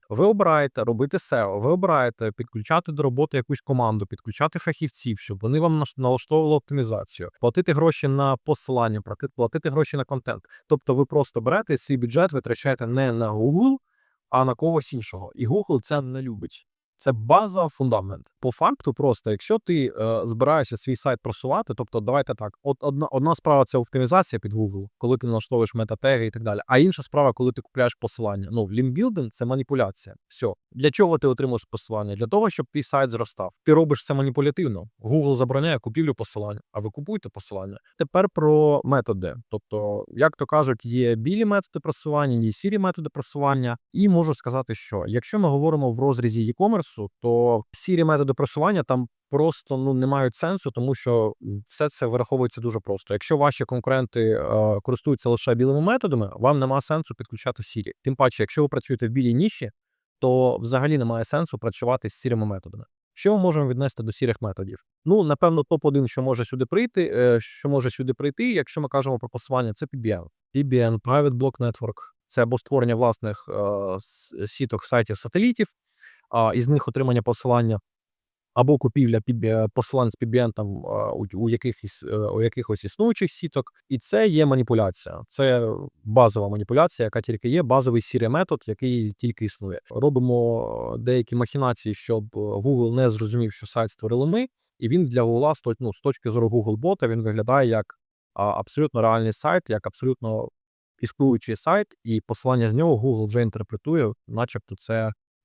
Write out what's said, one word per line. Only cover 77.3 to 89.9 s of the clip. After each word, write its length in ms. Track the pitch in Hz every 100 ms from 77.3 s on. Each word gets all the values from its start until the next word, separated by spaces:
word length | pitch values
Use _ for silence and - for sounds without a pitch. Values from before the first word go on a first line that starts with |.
| 117 127 120 117 107 - _ _ _ _ _ _
або 240 | - 123 143
купівля 420 | 127 143 123 113
пі-, 260 | 117 120 110
е, 220 | 110 110
посилань 380 | - - 131 120
з 40 | -
P 120 | 117
B 200 | 120 120
N 40 |
там, 320 | 110 104 98 -
а, 260 | 104 107
у, 140 | - 101
у 160 | 92 113
якихось, 540 | 117 123 - 104 -
е, 140 | - 107
у 240 | 104 -
якихось 420 | 113 - 120 107
існуючих 480 | - - 226 220 180
сіток. 400 | - 170 147 - - -
І 80 | 131
це 300 | - 208 220
є 180 | 156 151
маніпуляція. 760 | 131 117 113 101 - - 82 -
Це 420 | - 135 123 113 - - -
базова 460 | 107 113 117 107 101
маніпуляція, 560 | 104 101 127 175 - 110
яка 160 | 117
тільки 280 | - 110 120
є, 140 | 151
базовий 380 | 131 131 127 117
сірий 280 | - 120 113
метод, 340 | 147 185 151 -
який 460 | 104 127 123 107
тільки 320 | 101 120 - 107
існує. 340 | - 98 87
Робимо, 1040 | -